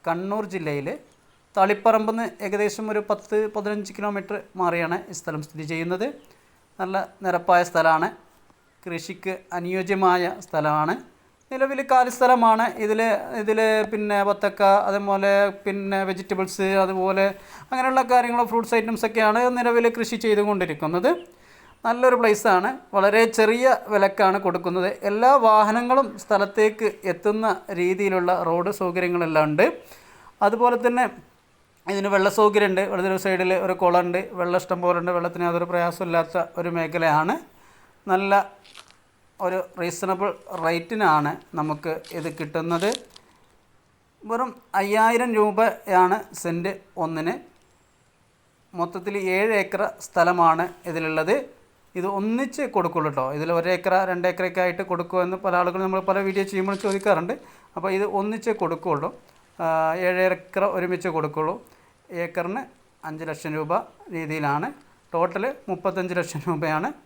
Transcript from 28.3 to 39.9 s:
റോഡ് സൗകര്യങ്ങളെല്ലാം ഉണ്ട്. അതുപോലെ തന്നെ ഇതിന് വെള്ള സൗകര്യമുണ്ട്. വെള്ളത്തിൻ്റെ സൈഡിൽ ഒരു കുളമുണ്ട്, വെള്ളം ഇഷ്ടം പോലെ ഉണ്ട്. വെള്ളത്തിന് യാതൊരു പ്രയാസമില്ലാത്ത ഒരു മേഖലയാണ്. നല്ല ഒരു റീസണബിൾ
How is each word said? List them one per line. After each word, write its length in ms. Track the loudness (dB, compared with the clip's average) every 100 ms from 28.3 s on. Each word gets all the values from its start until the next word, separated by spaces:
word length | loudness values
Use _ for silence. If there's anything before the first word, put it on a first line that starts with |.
| 0 0
റോഡ് 240 | 0 -2 -2
സൗകര്യങ്ങളെല്ലാം 680 | -4 -2 -2 -2 0 2 2
ഉണ്ട്. 160 | 2 2 0 -18 -20 -20 -20 -20 _ 0
അതുപോലെ 320 | 4 2 2 0
തന്നെ 180 | 0 -2 -4 _ _ _ _ _ _ -6
ഇതിന് 180 | -4 0
വെള്ള 140 | 2 2 4
സൗകര്യമുണ്ട്. 440 | 4 4 2 2 -2
വെള്ളത്തിൻ്റെ 320 | -2 0 0
സൈഡിൽ 260 | 0 0 2 2
ഒരു 100 | 0 2
കുളമുണ്ട്, 380 | 4 4 2 -4 -6 -4
വെള്ളം 200 | 0 -2
ഇഷ്ടം 180 | -2 -2
പോലെ 140 | 0 0
ഉണ്ട്. 100 | 0
വെള്ളത്തിന് 280 | -2 -4 -2 -2
യാതൊരു 200 | -2 -2
പ്രയാസമില്ലാത്ത 720 | 0 -2 -4 -2 -2 0 -4 -4 -6
ഒരു 100 | -4 -4
മേഖലയാണ്. 560 | -4 0 2 2 0 -4 -8 _ -20 _ _ _ -2
നല്ല 200 | 0 4 2 2 -14 -20 -20 -20 _ _ _ _ _
ഒരു 140 | -4 -4 -6 -6
റീസണബിൾ 500 | -8